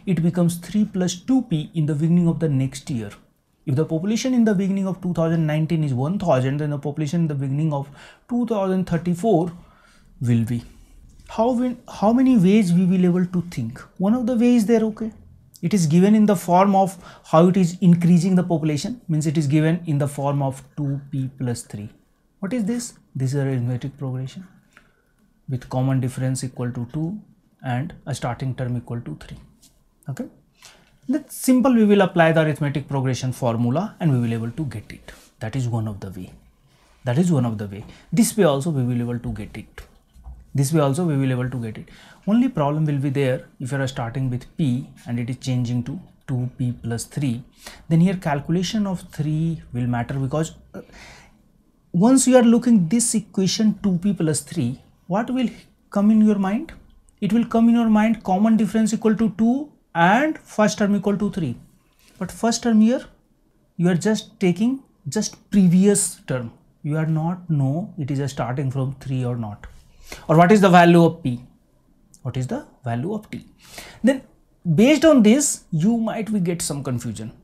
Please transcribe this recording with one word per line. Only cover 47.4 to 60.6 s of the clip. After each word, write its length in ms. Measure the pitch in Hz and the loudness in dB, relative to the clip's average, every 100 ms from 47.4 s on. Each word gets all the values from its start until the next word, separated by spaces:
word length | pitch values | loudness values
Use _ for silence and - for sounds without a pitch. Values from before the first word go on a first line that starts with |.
| - _ - - - | -10 _ -20 -20 -2
then 120 | 165 | 2
here 160 | 180 190 | 2 0
calculation 720 | 165 143 139 170 180 220 196 | -4 -4 -2 -4 -2 -4 -4
of 160 | 180 - | -6 -10
three 500 | - 151 156 165 160 - | -8 -4 -2 -4 -6 -10
will 140 | 123 123 | -6 -4
matter, 280 | 120 120 | -4 -4
because, 400 | 135 135 147 160 - - | -4 -4 -4 -4 -8 -20
uh, 80 | - - - - - - _ _ _ _ _ _ | -20 -20 -20 -20 -20 -20 _ _ _ _ _ _
once 340 | 175 220 262 247 | 2 4 6 6
you 100 | 254 | 6
are 60 | |
looking 460 | 233 233 240 226 165 | 6 4 4 2 2
this 260 | 233 233 | 0 0
equation 640 | 220 - - 190 - 220 - | -4 -4 -2 -2 0 0 0
two 160 | 208 175 | -2 -2
P 140 | 196 | -2
plus 280 | 185 160 151 | -2 -2 -2
three, 420 | - 175 120 - _ _ _ | -6 -4 -4 -6 _ _ _
what 240 | 190 247 | -6 -4
will 180 | 254 240 - - _ _ | -4 -4 -6 -20 _ _
come 200 | 202 208 | 0 4
in 100 | 220 | 6
your 180 | 214 202 | 4 2
mind? 340 | 190 220 330 - - _ _ _ | 0 -4 -6 -16 -20 _ _ _
It 120 | 202 | -2
will 120 | 226 | 0
come 240 | 233 226 233 | 0 2 4
in 60 | 233 | 4
your 120 | 226 | 4
mind 340 | 214 220 220 | 4 2 0
common 340 | - 185 220 220 | -2 0 4 4
difference 360 | 220 220 220 | 2 0 0
equal 240 | 220 220 220 | 0 0 2
to 140 | 226 - | 0 0
two 340 | 226 262 302 _ _ | 0 0 -4 _ _
and 440 | 165 170 220 311 302 | 2 4 4 2 -4
first 400 | - - | -8 0